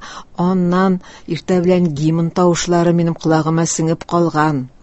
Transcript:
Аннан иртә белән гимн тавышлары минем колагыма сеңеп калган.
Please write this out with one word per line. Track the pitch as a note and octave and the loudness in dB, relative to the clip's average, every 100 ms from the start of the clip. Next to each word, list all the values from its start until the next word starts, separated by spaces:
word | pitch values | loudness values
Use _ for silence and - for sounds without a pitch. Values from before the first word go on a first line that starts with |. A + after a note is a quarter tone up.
| - - - - | -18 -18 -14 -4
Аннан | F3 F#3 F3 F3+ F#3+ F#3 - - - | 0 0 2 2 2 0 -4 -18 -10
иртә | D#3+ - F#3 | -8 -2 0
белән | F3 F3+ F3 | 2 2 2
гимн | C#3+ D#3 E3 E3 | 0 0 0 -2
тавышлары | E3+ F3+ E3+ - F3 E3+ | 0 2 2 0 0 2
минем | E3+ E3 E3 | 2 0 -2
колагыма | D#3+ D#3+ D#3 D#3+ E3 | 0 0 2 0 -2
сеңеп | - D#3+ D#3+ - | -2 -2 -4 -4
калган. | E3+ E3+ D#3 D#3 C#3+ C3 - | -2 0 0 0 -2 -6 -14